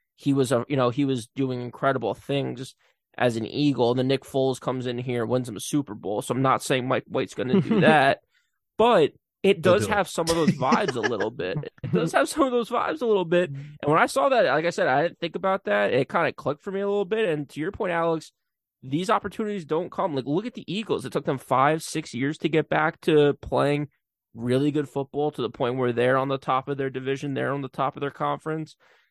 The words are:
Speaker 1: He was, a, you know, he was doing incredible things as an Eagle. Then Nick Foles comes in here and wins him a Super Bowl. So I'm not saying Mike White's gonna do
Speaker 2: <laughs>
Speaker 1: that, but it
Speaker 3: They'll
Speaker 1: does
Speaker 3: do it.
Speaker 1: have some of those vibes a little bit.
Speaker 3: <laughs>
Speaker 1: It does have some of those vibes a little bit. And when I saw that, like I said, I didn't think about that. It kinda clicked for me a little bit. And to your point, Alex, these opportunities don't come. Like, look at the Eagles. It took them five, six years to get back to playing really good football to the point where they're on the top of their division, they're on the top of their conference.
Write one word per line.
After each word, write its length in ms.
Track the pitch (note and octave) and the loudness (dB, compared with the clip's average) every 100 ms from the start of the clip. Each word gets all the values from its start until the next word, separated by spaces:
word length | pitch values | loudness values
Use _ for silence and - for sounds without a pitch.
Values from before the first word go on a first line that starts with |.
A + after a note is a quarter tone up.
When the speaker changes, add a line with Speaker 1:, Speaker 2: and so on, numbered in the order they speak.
| _ _ | _ _
Speaker 1:
He 160 | C#3+ | 0
was, 220 | C#3 B2 | 2 2
a, 100 | B2 A#2+ | 0 0
you 80 | C#3 | 0
know, 140 | A#2+ | 0
he 120 | A#2+ | 2
was 240 | C#3 B2+ - - | 0 -2 -4 -4
doing 240 | C3+ B2 | -4 -4
incredible 520 | B2 - C#3 C3 A2 | -8 -2 0 0 -2
things 600 | - - C#3 C3 B2 C3 - _ _ _ - | -4 -4 -4 -4 -8 -12 -18 _ _ _ 0
as 180 | B2+ A2+ | 0 0
an 100 | A2+ | -4
Eagle. 480 | B2+ D3 B2+ A#2+ B2+ | 0 2 4 2 2
Then 120 | B2+ | 2
Nick 160 | C3+ | 0
Foles 380 | - C3+ C3 B2+ | -2 0 0 0
comes 260 | - B2+ B2 | -4 -4 -4
in 100 | A#2+ | -6
here 260 | B2+ A#2+ | -4 -2
and 60 | A2+ | 0
wins 200 | B2+ A#2+ | -2 -2
him 80 | G#2 | -8
a 20 | |
Super 340 | - D3 C#3 | -4 -2 -2
Bowl. 280 | G#2 F2 G#2+ | -6 -6 -4
So 120 | - | -2
I'm 80 | B2 | 0
not 220 | C3+ A2+ | 2 2
saying 240 | - C3 B2+ | 0 -2 0
Mike 160 | A#2+ - | -2 -2
White's 280 | C3 - | -4 -4
gonna 260 | - A#2 F#3+ | -4 0 2
do 220 | - G#3+ | 4 4
Speaker 2:
<laughs> 0 | |
Speaker 1:
that, 400 | D3+ D3+ C3+ - _ _ _ _ _ - | 6 6 4 2 _ _ _ _ _ 2
but 340 | A#3 G3+ C#3+ - _ _ | 4 4 2 0 _ _
it 180 | G3 G3+ | 0 2
Speaker 3:
They'll 120 | F3 | 4
Speaker 1:
does 140 | F3+ G3+ | 4 2
Speaker 3:
do 40 | |
it. 40 | G#3 | 0
Speaker 1:
have 120 | F3+ | -2
some 220 | - E3 | -2 0
of 80 | G3 | 2
those 140 | D#3+ | 2
vibes 440 | C#3 B2+ D#3+ G3 A#2+ | 2 2 2 0 -2
a 60 | |
little 280 | G#2+ G#2+ G#2+ | -2 -2 -4
bit. 280 | B2 F2+ D3 | -4 -6 -6
Speaker 3:
<laughs> 260 | C#3+ - | -8 -10
Speaker 1:
It 80 | - | -4
does 180 | F3+ - | -2 0
have 140 | - - | 0 0
some 140 | D4+ | 0
of 80 | C4+ | 0
those 180 | A#3+ A3+ | 0 0
vibes 320 | A#3 - D#4+ | -2 -2 -2
a 40 | A#3 | 0
little 180 | G3+ E3+ | 0 2
bit. 240 | F3 F3 | 0 0
And 280 | C#3 - - D3 | -4 -14 -6 2
when 60 | D#3+ | 4
I 100 | B3+ | 4
saw 200 | C4 C#4 | 2 2
that, 160 | B3+ E3 | 4 4
like 200 | C#3+ E3+ | 2 0
I 60 | |
said, 160 | E3+ E3+ | 0 2
I 160 | C#3 | 2
didn't 160 | E3+ - | 0 -2
think 160 | F3 F3+ | -8 -4
about 300 | F#3+ G3 - | -2 -2 0
that. 280 | G#3 G3+ | 0 2
It 140 | C3 C3 | 2 0
kinda 220 | F#3 D3 | 0 0
clicked 300 | - - D3+ | -2 -4 -6
for 100 | G3+ | -6
me 80 | F#3+ | -4
a 80 | G3+ | -2
little 180 | G3+ F#3 | -2 -2
bit. 220 | A3 G#3 | -2 0
And 200 | D3+ C#3 | -2 -4
to 100 | - | -8
your 120 | D#3+ | -6
point, 180 | - G3 | -4 -2
Alex, 400 | E3+ E3 E3 - _ _ _ _ _ | 0 0 -2 -6 _ _ _ _ _
these 260 | C3 D3 F#3+ | -6 -2 0
opportunities 560 | G#3 G3+ - G#3+ G3+ D3 | 0 -2 -6 -4 -4 -2
don't 260 | D#3 F3+ | -4 -2
come. 240 | - F3+ C3+ | -4 -4 -2
Like, 100 | B2 | -2
look 200 | D#3+ A#3 | -2 -2
at 80 | |
the 100 | - - | -8 -8
Eagles. 340 | F#3+ G3 F#2+ C3 | -6 -4 -4 -4
It 60 | |
took 140 | D3 D#3+ | -4 -2
them 120 | C3+ | -4
five, 460 | - C3 C#3 D#3+ | 0 2 4 2
six 300 | - D#3+ D3+ | -4 -8 -8
years 240 | A#2+ C#3 D#3+ | -4 -4 -2
to 100 | E3 | 0
get 200 | D#3 D3 | 0 0
back 320 | D3+ D#3 - | 0 0 -2
to 320 | - D3+ C#3+ C3+ | 2 6 6 2
playing 480 | - C3 C#3 D3 D3 _ _ _ _ A2+ | -2 0 2 0 -4 _ _ _ _ -8
really 340 | B2 B2+ D3 | 0 0 2
good 180 | D3 C#3 | 0 -2
football 440 | C#3 C3+ C#3+ D3 | -6 -6 -2 -2
to 100 | D3 | -2
the 80 | A2 | -4
point 280 | - B2 C3 | -2 -2 0
where 140 | B2 | 0
they're 260 | A#2 B2 C3 | 2 2 2
on 100 | C3+ | 0
the 100 | C#3 | -2
top 300 | - C3 C3+ | -2 -2 -2
of 100 | C#3 | -4
their 140 | C3+ | -6
division, 420 | C3 C3 C#3 D3 | -6 -6 -4 -4
they're 200 | C3 B2+ | -4 -2
on 80 | C#3+ | -4
the 60 | C3 | -6
top 260 | - C3+ C#3 | -4 -4 -4
of 60 | |
their 100 | C#3 | -8
conference. 640 | - D3 C#3+ D#3+ D#3+ D#3 _ _ _ _ | -4 -4 -4 -6 -8 -8 _ _ _ _